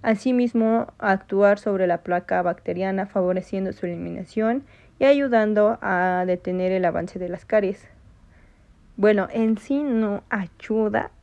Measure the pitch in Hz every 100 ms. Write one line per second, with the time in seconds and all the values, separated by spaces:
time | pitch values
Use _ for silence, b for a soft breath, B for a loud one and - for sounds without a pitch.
0 | - 208 254 247 240 233 220 226 233 _
1 | 202 196 - 196 202 202 220 196 185 170
2 | - 180 180 185 180 165 - 175 190 190
3 | 190 196 180 185 185 196 190 - 175 170
4 | 175 175 185 - 220 254 b b b _
5 | 269 285 277 233 214 208 208 - - 180
6 | 185 180 180 180 185 185 185 190 180 170
7 | 170 185 180 180 - 220 190 180 - -
8 | - - - b b b b - - -
9 | 208 208 190 226 220 214 - 277 294 226
10 | 214 202 - 208 180 _ - 220 214 208
11 | - -